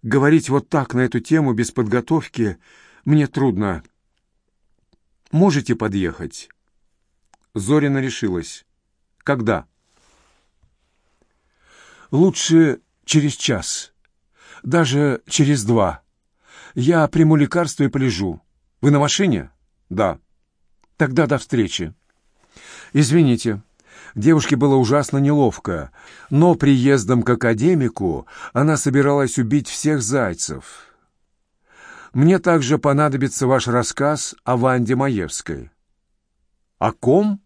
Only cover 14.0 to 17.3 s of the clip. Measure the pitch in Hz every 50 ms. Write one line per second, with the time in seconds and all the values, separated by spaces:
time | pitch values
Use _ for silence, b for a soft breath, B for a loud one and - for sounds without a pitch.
14 | _ _ _ _ _ _ B B B B B B B - 139 170 165 123 127 143
15 | 147 143 131 - _ - - - 151 135 147 131 104 107 117 113 101 90 82 -
16 | _ _ _ _ _ _ _ B B B B B B B B 123 123 139 175 165
17 | 156 143 - 165 165 156